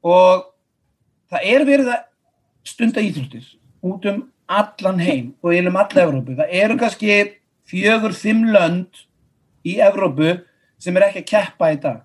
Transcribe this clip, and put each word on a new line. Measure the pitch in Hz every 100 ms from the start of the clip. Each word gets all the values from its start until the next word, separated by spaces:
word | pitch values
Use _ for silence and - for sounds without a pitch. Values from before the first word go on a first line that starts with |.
| 170
Og | 180 185 185 - _ _ _ _ _ _ _ _
það | 175 190 254
er | 285
verið | 277 254 240
að | - _ _ _ _ _ -
stunda | - 226 226 214
íþróttir | 156 131 120 - _ _ _ 180
út | 190 202
um | 202 - _ -
allan | 190 208 - 185 185
heim | 170 135 120 -
og | 175 175
inn | 180
um | 185
alla | 202 190 175
Evrópu. | 135 120 127
Það | 156 180
eru | 214 247
kannski | 233 - 214 202 202 - _ _ _
fjögur, | 180 202 226 214
fimm | 175 214 220 226
lönd | 208 165 175 180 _ _ _ _ _ _ _ -
í | -
Evrópu | 302 294 185 135 160 180 _ _ _ _
sem | 185 180
er | 196
ekki | 294 -
að |
keppa | - 202 _ 165
í | 151
dag. | 147 113